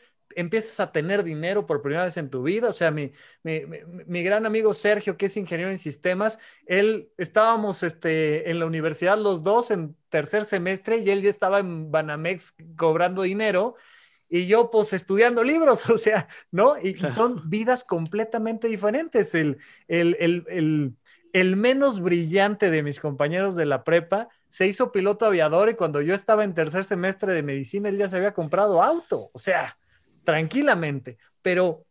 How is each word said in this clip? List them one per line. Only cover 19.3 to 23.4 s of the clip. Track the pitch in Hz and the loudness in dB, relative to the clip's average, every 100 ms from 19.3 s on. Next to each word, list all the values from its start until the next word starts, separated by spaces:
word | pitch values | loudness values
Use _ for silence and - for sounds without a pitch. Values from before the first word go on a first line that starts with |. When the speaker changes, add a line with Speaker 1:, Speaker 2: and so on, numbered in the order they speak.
| 165 | 0
Speaker 1:
El, | 151 135 - - - | 0 -2 -10 -16 -2
el, | 170 170 175 | 0 2 2
el, | 170 175 160 | 0 0 -4
el, | 180 156 156 135 120 _ _ _ | -2 0 0 -2 -8 _ _ _
el | 185 185 190 | 0 2 2
menos | 240 269 277 208 | 2 2 0 0
brillante | 175 175 160 190 202 208 196 | 0 0 0 2 2 2 0
de | 156 | 0
mis | 147 139 | -2 -4
compañeros | 151 139 147 180 | -6 -2 -2 0